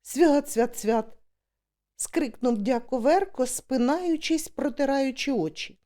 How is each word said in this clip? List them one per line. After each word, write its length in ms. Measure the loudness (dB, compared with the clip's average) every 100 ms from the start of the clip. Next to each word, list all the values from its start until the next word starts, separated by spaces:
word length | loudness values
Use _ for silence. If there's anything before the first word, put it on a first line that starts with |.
«Свят, 480 | -6 4 6 6 2
свят, 280 | 0 0 0
свят!» 400 | 0 0 -2 -16 _ _ _ _ _ _ _ -12
скрикнув 640 | -4 -2 -4 -2 -2 0
дяк 360 | 0 -2 -2
Оверко, 520 | 0 4 4 2 -2 -4
спинаючись, 1000 | -4 _ 0 2 0 0 -2 0 -2 -2
протираючи 840 | -4 -4 0 0 0 -2 -2 -2
очі. 480 | -2 -2 -6 -14 -16